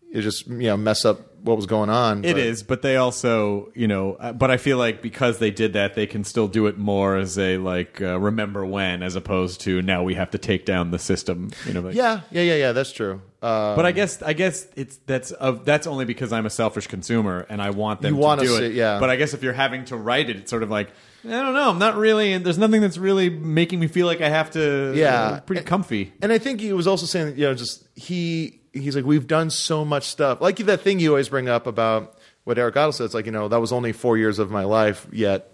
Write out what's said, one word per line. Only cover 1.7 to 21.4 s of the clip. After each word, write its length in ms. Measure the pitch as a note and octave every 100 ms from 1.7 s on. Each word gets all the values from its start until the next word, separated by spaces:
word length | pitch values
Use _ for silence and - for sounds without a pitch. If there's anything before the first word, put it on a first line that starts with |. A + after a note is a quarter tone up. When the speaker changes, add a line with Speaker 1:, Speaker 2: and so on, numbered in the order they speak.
| A2 G#2
Speaker 1:
on, 340 | A2+ A#2 G#2
Speaker 2:
It 100 | G2+
Speaker 1:
but 60 | E3
Speaker 2:
is, 200 | A#2+ A2+
but 180 | G#2 C3
they 140 | C#3 C3
also, 720 | B2+ B2 B2 A2+ G#2 G2+ G2+
you 140 | - A2+
know, 280 | G2 F#2+ F#2+
uh, 120 | A#2+
but 180 | A#2 C3
I 60 | B2+
feel 200 | C#3 B2+
like 240 | A#2+ A2
because 380 | A2+ - B2+ A2
they 100 | A2
did 240 | G2+ A2
that, 220 | G2+ G2+ -
they 100 | G#2+
can 180 | G#2+
still 240 | G2+ - G#2+
do 200 | G2+ G#2
it 100 | G2
more 380 | G#2 G2+ G2 G2
as 240 | F#2+ F2
a, 180 | F#2+ F#2
like, 420 | F#2 F2+ F2+ -
uh, 200 | F#2+ F2+
remember 440 | G2+ A2 G#2+ G2+
when, 380 | F#2+ G2 F#2+ F2+
as 140 | F2+ F2+
opposed 460 | - F#2+ F#2 F2+
to 200 | - F#2
now 220 | F#2 F#2
we 100 | F2+ F2+
have 140 | F#2
to 60 | -
take 280 | - F#2 -
down 260 | F#2 F2
the 80 | F2
system. 500 | - F#2+ - F2 F#2+ - -
You 80 |
know, 80 | F2+
like 140 | F#2 G#3+
Speaker 1:
Yeah, 260 | B3 A3 D#3
yeah, 140 | E3+
yeah, 120 | F3 D#3+
yeah. 160 | C3+
That's 180 | A#2+ C3+
true. 300 | - G#2+ F#2+ F#2+ _
Um, 340 | A#2 A2 G#2 G#2
Speaker 2:
But 100 | F3
I 40 |
guess, 300 | F3+ G3+ -
I 120 | D#3
guess 340 | D#3 F#3 D3+ - -
it's, 220 | C3+ - -
that's, 260 | C3 B2+ -
uh, 140 | C3 A#2+
that's 240 | C3 D3 D#3
only 180 | C#3 B2
because 260 | A#2+ B2+
I'm 140 | A2+ G#2+
a 40 |
selfish 340 | - A2 - -
consumer 600 | F#2+ F2+ A#2 G#2 F2+ F2
and 100 | G#2
I 120 | G2+
want 300 | G2+ G#2+ G#2
them 120 | D3
Speaker 1:
You 60 | D3
Speaker 2:
to 20 |
Speaker 1:
wanna 180 | D3 D3
Speaker 2:
do 140 | C3 A#2
Speaker 1:
see, 80 | A#2
Speaker 2:
it. 80 |
Speaker 1:
yeah. 260 | A#2 A2+ G2+
Speaker 2:
But 100 | B2+
I 60 | B2+
guess 180 | D3
if 80 | C#3+
you're 120 | C3
having 320 | B2 C3+ B2+ B2+
to 120 | B2
write 320 | G#2+ B2+ C#3
it, 60 | G2+
it's 140 | G2
sort 100 | A#2
of 80 | A2
like, 200 | G#2+ G2+ - - _ A3+
I 40 |
don't 240 | A3+